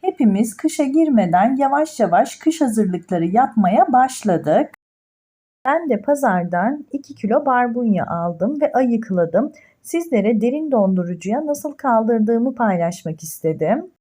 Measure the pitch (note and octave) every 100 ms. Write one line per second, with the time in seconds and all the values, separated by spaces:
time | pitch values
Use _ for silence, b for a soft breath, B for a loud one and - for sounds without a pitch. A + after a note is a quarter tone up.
0 | F#4+ F#4 A#3 G3 A3+ - D#4+ - C#4 C#4+
1 | D#4+ A#3+ F3+ F3 G#3+ C4+ C#4 C#4 D#4 -
2 | G3 F3 C4+ - - D#4+ C#4 A3 G3 F3+
3 | - F3+ E3+ G#3 C4 A#3+ F#3 A3+ F4+ B3
4 | B3+ - G#3+ E3+ D3 F3 D4+ - _ _
5 | _ _ _ _ _ _ C4 D#4 E4+ G#3+
6 | G#3 C#4+ C4+ F3+ F3 F3 G3+ D4 - C#4
7 | - - G3+ C4 C#4+ B3 B3 A#3 A#3+ F#3+
8 | - E3+ E3+ E3+ G3 D4+ D4 B3+ C4 A#3
9 | A3+ F#3 E3 E3+ D4 b b b - E4
10 | E4+ A3+ G3+ A3 A3+ C#4+ D#4 C4 G3 F#3+
11 | F3 F3 F#3+ A#3 D#4 D4 D4+ D4 C4+ A3+
12 | A3+ A#3 G#3+ A#3 B3 C4 A3+ F3+ E3+ F3
13 | E3 D#3+ D#3+ - D#3+ D#3+ D#3 B3 F4+ _